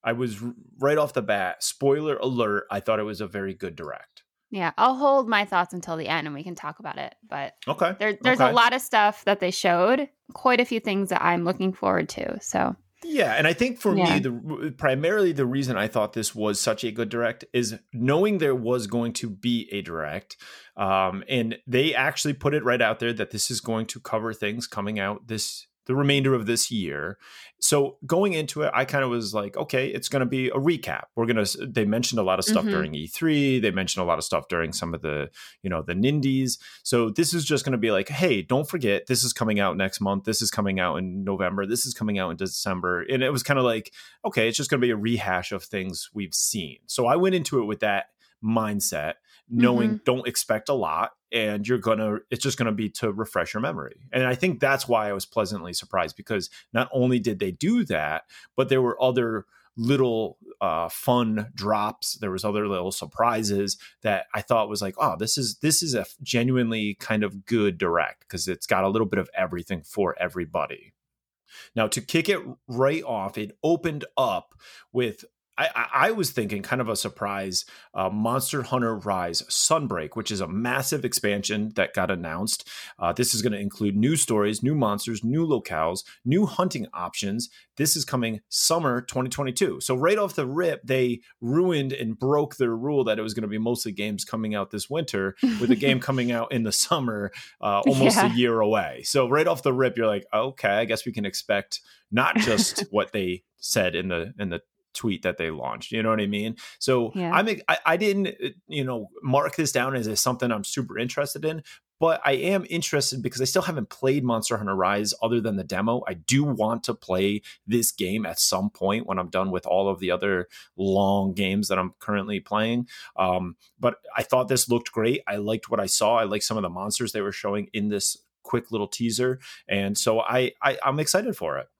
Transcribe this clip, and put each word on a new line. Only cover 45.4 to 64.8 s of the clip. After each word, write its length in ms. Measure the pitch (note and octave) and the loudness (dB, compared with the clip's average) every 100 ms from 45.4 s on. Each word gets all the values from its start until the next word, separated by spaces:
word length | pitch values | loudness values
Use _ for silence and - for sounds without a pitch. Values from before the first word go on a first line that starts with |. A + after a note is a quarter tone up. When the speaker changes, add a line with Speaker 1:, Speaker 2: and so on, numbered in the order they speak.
| - | -2
Speaker 1:
of 120 | G2 | -8
things 460 | - G2+ F#2+ E2 - | -6 -6 -6 -8 -10
we've 220 | G#2+ F#2+ | -8 -4
seen." 440 | - - G2+ D#2 - - | -2 -2 -2 -6 -12 -8
So 180 | - A#2+ | 0 4
I 80 | |
went 200 | D#3 F#3 | 4 4
into 260 | F#3 D3 C#3 | 2 2 0
it 40 | |
with 140 | G#2+ G#2 | 0 0
that 280 | G#2+ G2 - _ _ _ | 0 0 -2 _ _ _
mindset, 720 | A2 A2+ A2 G2+ - D#2+ D#2 - _ _ _ | 0 2 0 -2 -2 -2 -4 -6 _ _ _
knowing 400 | A#2 A#2+ A#2+ A2 | 4 4 6 2
Speaker 2:
Mm-hmm. 120 | G#2+ | 2
Speaker 1:
don't 220 | - B2+ B2 | 0 0 -2
expect 420 | - - A2 - | -4 0 0 2
a 40 | |
lot, 380 | C3+ E2+ D#2 A2+ _ _ | 0 0 0 -2 _ _
and 360 | A2+ G#2+ G#2 G#2 | -2 0 -2 0
you're 120 | B2 | 0
gonna, 400 | G#2+ A2 G#2+ G#2+ - | 2 0 0 -4 -6
it's 140 | A#2+ | -4
just 140 | C#3 - | -2 0
gonna 140 | A#2 | -2
be 180 | G#2+ G#2+ | 0 -4
to 220 | - A2+ | -2 -4
refresh 420 | G2+ G#2+ F#2 E2 | -2 -2 -2 -2
your 80 | G#2+ | -4
memory. 340 | C#3 D#3 C2 - - | -4 -6 -10 -16 -4
And 120 | B2+ | 0
I 120 | B2+ | 0
think 240 | B2 F#3 C#3+ | 2 0 2
that's 280 | C#3 C#3 - | 2 2 2
why 220 | A#2 G#2+ | 0 2
I 40 | |
was 120 | G2 | -4
pleasantly 480 | - A#2 G2 G2+ E2+ | -4 -2 -2 -4 -6
surprised, 420 | E2+ - F#2+ D#2 | -8 -2 -2 -2
because 340 | - - G#2+ - - _ | -6 -4 -4 -4 -14 _
not 160 | A2+ B2+ | -2 0
only 260 | C3 B2+ B2+ | 2 4 4
did 200 | A#2 F#2+ | 0 -2
they 120 | G2 | -4
do 320 | F2+ E3+ A#3+ | -2 0 0
that, 380 | E3+ E2+ D2+ D#2+ _ - - | 0 -2 -2 -4 _ -20 -6
but 140 | - C3+ | -2 2
there 120 | C3 | 4
were 200 | B2 - | 4 2
other 440 | B2+ B2+ A#2 A2 - _ _ | 2 2 0 -2 -8 _ _
little, 600 | - A#2 C#3 B2+ A2+ G#2 - - - | -4 2 4 4 2 -2 -8 -20 -4
uh, 280 | G2 D#2+ E2+ | 0 0 -2
fun 580 | - - A#2+ A2+ G#2+ G#2+ | -4 2 2 2 0 -4
drops. 580 | - G2+ G#2+ G#2+ - - | -6 -2 0 -2 -4 -8
There 140 | - G#2 | -6 -4
was 140 | F#2 | -2
other 220 | G#2 G#2 G#2 | -2 -2 -2
little 240 | F#2 F#2 | -2 -4
surprises 880 | - D2 - A#2 A2+ G#2 G2+ G2+ - - _ | -6 -10 0 0 2 0 0 -2 -6 -10 _
that 220 | G#2+ F#2+ - | 0 0 -2
I 80 | A2 | -8
thought 280 | - A#2 G#2+ | 2 2 2
was 120 | G#2 | -4